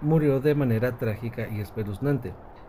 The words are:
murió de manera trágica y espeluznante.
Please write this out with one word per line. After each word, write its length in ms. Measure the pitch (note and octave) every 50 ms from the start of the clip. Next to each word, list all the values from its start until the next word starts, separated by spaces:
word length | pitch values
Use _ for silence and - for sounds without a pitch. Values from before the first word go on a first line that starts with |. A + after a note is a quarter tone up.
murió 400 | D3+ D3 D#3+ D#3+ D3+ D3 C3+ C3+
de 160 | B2+ D3+ D3
manera 400 | D3 C#3 B2 A2+ A2 A#2 B2+ A#2+
trágica 500 | - - A2+ G#2+ A2+ A2+ A2+ A#2 - A2 G#2
y 120 | A2 G#2
espeluznante. 720 | G#2 - - A2+ G#2 G2+ G2+ F#2+ C3 C#3+ C#3+ C3+ - F#2 - - - - - - -